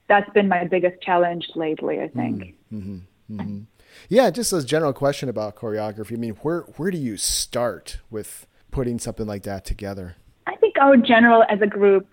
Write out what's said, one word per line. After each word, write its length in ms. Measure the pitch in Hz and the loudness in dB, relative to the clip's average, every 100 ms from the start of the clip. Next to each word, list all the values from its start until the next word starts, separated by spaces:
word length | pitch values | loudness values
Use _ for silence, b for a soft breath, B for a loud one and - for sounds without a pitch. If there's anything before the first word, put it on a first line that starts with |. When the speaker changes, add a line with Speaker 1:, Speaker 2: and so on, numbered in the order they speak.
| - | 2
Speaker 1:
that's 200 | 202 202 | 2 4
been 160 | 214 196 | 2 2
my 160 | 180 | 2
biggest 360 | 175 185 180 180 | 0 0 0 -2
challenge 460 | - 175 175 175 - | 0 2 2 -2 -8
lately, 460 | 165 156 156 139 151 | -6 -6 -4 -4 -6
I 80 | 156 | -6
think. 480 | 123 120 107 92 - _ | -6 -4 -6 -10 -18 _
Speaker 2:
Mm-hmm. 200 | 107 98 95 | -12 -10 -12
Mm-hmm. 440 | 92 _ - 104 | -16 _ -14 -10
Mm-hmm. 180 | 98 101 107 b b b b | -10 -10 -14 b b b b
Yeah, 220 | 220 240 | 2 2
just 220 | 175 220 | 0 -2
a 120 | 180 | -2
general 280 | 123 156 156 | -2 0 0
question 360 | - 143 139 131 | 0 -2 -2 -4
about 260 | 110 107 | -6 -6
choreography. 600 | - 113 107 107 107 107 | -8 -6 -4 -4 -8 -8
I 20 | 117 | -8
mean, 180 | 117 104 | -8 -6
where, 200 | 151 170 - - | -4 -4 -6 -8
where 140 | 175 | -6
do 80 | 175 | -4
you 180 | 127 98 | -4 -4
start 840 | - - - 120 120 85 - - - | -4 -4 -4 -4 -4 -4 -10 -16 -12
with 360 | 107 101 - - _ _ | -12 -12 -16 -20 _ _
putting 280 | - 123 120 | -4 -2 -4
something 280 | - 110 107 | -6 -8 -8
like 160 | 101 | -8
that 240 | 101 98 - | -8 -8 -6
together? 500 | 101 98 98 90 - _ _ - | -8 -8 -10 -12 -16 _ _ -12
Speaker 1:
I 100 | - | -2
think 220 | 453 - | 0 4
our 160 | 277 269 | 6 6
general, 480 | - 226 233 226 220 | 6 6 8 8 6
as 100 | 208 | 4
a 60 | 208 | 0
group, 420 | 202 202 196 196 | 2 4 4 2